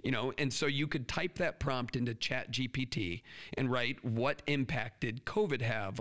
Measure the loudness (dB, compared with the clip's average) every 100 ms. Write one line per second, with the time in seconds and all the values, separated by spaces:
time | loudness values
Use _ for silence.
0 | 0 0 0 0 0 2 2 2 0 -2
1 | -2 0 0 0 -2 0 0 0 0 0
2 | 0 0 -2 -2 -2 -2 -2 -2 -2 0
3 | -2 -4 -8 -16 -6 0 2 2 2 0
4 | -2 2 2 0 2 2 2 0 -2 -4
5 | -4 -2 -2 2 2 2 0 0 -2 -4